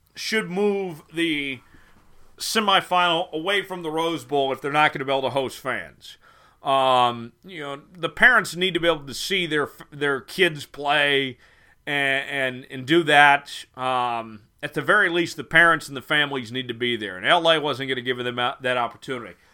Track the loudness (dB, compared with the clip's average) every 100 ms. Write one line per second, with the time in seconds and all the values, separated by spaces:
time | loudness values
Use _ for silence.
0 | _ -14 -4 -2 -2 0 0 0 -4 -10
1 | -10 -4 -2 -2 -6 -10 -16 -20 -20 -20
2 | _ -20 -20 -10 -4 0 2 2 2 2
3 | 2 0 -2 -6 -2 -2 -4 -8 -6 -4
4 | -2 -4 -2 0 0 -2 -2 2 2 0
5 | -2 -2 0 -2 -4 -6 -8 -8 -8 -18
6 | -20 -20 _ _ _ _ -2 2 4 4
7 | 4 0 -10 _ -18 -12 -10 -12 -14 -8
8 | -8 4 6 6 2 -2 -2 0 0 0
9 | -4 -10 -4 -2 -2 -2 -2 -8 -20 -4
10 | -2 -2 -4 0 0 0 -12 -6 0 2
11 | 2 2 -2 -8 _ _ _ _ -6 -2
12 | 0 -2 -4 -4 -4 -6 -12 -10 0 2
13 | 6 8 8 6 0 -16 -16 -6 -2 0
14 | 0 -4 -8 -14 _ _ -8 -4 2 2
15 | 2 0 -2 -6 2 6 6 4 -2 -10
16 | -2 0 0 -2 -6 -8 -8 -4 -2 -2
17 | -4 -4 2 4 4 2 0 -4 -4 -4
18 | -4 -4 -4 -2 -4 -4 -2 -2 -2 -6
19 | -10 -10 -10 -18 _